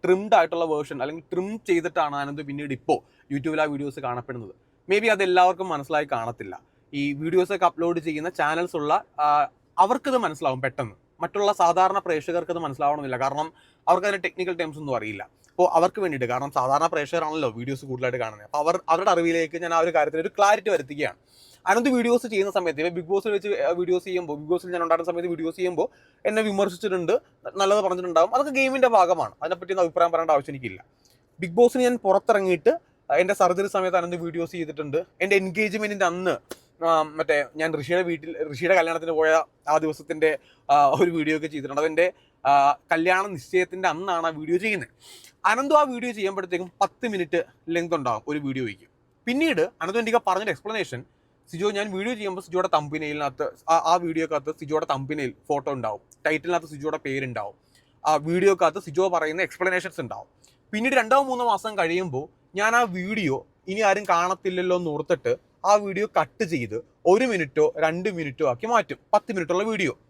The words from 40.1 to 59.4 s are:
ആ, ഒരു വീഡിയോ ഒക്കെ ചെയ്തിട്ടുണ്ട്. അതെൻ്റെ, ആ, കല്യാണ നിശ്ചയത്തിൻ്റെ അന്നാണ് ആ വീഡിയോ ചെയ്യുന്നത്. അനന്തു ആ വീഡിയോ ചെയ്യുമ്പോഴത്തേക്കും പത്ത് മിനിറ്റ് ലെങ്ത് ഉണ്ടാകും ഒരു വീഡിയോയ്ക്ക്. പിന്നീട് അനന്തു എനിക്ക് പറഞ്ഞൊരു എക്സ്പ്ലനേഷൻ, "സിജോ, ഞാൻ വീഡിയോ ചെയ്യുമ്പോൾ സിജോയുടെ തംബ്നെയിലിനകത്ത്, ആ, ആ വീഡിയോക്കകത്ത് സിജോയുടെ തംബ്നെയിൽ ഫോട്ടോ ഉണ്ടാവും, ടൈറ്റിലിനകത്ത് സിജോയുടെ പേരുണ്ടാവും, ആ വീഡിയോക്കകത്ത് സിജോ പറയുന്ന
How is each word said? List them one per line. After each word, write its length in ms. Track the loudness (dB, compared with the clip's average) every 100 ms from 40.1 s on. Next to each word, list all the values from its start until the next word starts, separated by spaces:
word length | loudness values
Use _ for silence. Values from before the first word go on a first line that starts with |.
| 0 2 0 _ _ 2
ആ, 60 | 6 6 6
ഒരു 120 | 2
വീഡിയോ 260 | 2 0 -2
ഒക്കെ 100 | -2
ചെയ്തിട്ടുണ്ട്. 340 | -8 -6 -2
അതെൻ്റെ, 260 | 0 2 0 0 _ _ 4
ആ, 60 | 6 6 2 _
കല്യാണ 320 | 0 4 2 0
നിശ്ചയത്തിൻ്റെ 600 | -6 -2 0 0 0 -2
അന്നാണ് 400 | -2 -2 -2 -2
ആ 20 |
വീഡിയോ 280 | -4 -2 -2
ചെയ്യുന്നത്. 320 | 0 -4 -6 _ -20 -20 -20 _
അനന്തു 320 | 0 0 4 4
ആ 40 | 4
വീഡിയോ 200 | -2 -6 -4
ചെയ്യുമ്പോഴത്തേക്കും 520 | -4 -4 -4 -6 -6 _
പത്ത് 240 | -4 _ -6
മിനിറ്റ് 260 | -4 -2 -2 -2 _ -4
ലെങ്ത് 220 | -4 -2 -2
ഉണ്ടാകും 260 | -2 -4 -4
ഒരു 80 | -6 -4
വീഡിയോയ്ക്ക്. 400 | -6 -6 -10 _ _ _ _ -6
പിന്നീട് 360 | -2 0 0 -2 _
അനന്തു 180 | -4 -2
എനിക്ക് 200 | 0 0 2
പറഞ്ഞൊരു 240 | -2 -2
എക്സ്പ്ലനേഷൻ, 460 | -6 -6 -6 -6 -8 -14 _ _ _ _
"സിജോ, 180 | -4 -4 -2
ഞാൻ 100 | -6 -4
വീഡിയോ 180 | -6 -4
ചെയ്യുമ്പോൾ 260 | -6 -8 -4
സിജോയുടെ 240 | -2 2 0
തംബ്നെയിലിനകത്ത്, 720 | 0 -6 -6 -4 -6 -4 -8 -6 2
ആ, 60 | 2 4
ആ 20 | 2
വീഡിയോക്കകത്ത് 480 | 2 -4 -2 -4 -4 -10
സിജോയുടെ 280 | -4 -2 -2
തംബ്നെയിൽ 400 | -4 -4 -4 -6 -8 _
ഫോട്ടോ 220 | -4 -2 -4
ഉണ്ടാവും, 240 | -6 -6 _ -4 -2
ടൈറ്റിലിനകത്ത് 440 | -2 -2 -4 -4
സിജോയുടെ 260 | -8 -6 -6 -6
പേരുണ്ടാവും, 500 | -6 -6 -8 -10 -14 _ _ _ _
ആ 100 | 0 0 0
വീഡിയോക്കകത്ത് 540 | 2 4 4 2 0 -6
സിജോ 220 | 0 2 2
പറയുന്ന 260 | -2 -2